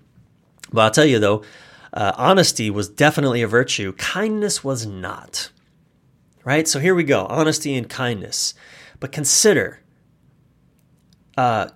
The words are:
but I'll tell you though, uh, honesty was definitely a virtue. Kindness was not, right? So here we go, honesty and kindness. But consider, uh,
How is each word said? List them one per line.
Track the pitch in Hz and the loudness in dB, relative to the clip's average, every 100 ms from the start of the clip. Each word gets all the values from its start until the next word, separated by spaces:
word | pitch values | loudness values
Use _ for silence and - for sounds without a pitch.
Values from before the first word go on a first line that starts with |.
| _ _ _ _ _ _ - | _ _ _ _ _ _ -6
but | 117 | 2
I'll | 110 | 4
tell | 156 151 | 6 4
you | 117 | 4
though, | 101 107 - - - - - | 4 0 -2 -20 -20 -20 -14
uh, | - 98 - | -4 -4 0
honesty | 131 190 - - 107 | 2 4 4 0 -4
was | 101 98 | -4 -6
definitely | - 147 151 139 120 | 2 2 2 0 0
a | 110 | 2
virtue. | 117 135 - 98 | 2 2 -2 -6
Kindness | - - 180 220 214 208 - | -6 -6 -4 -2 -2 -4 -4
was | - 127 107 | -4 -6 -6
not, | 95 90 - - - - _ _ _ _ _ _ _ _ _ | -10 -10 -12 -10 -10 -10 _ _ _ _ _ _ _ _ _
right? | 123 147 156 | -2 -2 0
So | 139 | 0
here | 170 180 | 2 2
we | |
go, | 143 113 92 | 2 0 0
honesty | - 156 - 147 131 | 0 0 0 -2 -4
and | 110 | -6
kindness. | - 120 104 - - - - - - - - | -6 -4 -4 -8 -6 -6 -8 -20 -20 -20 -14
But | - | -10
consider, | - 135 - 214 151 92 - _ _ _ _ _ _ _ _ _ _ _ _ _ _ _ - | -6 0 2 4 2 -2 -8 _ _ _ _ _ _ _ _ _ _ _ _ _ _ _ -2
uh, | 123 110 - | 0 0 -4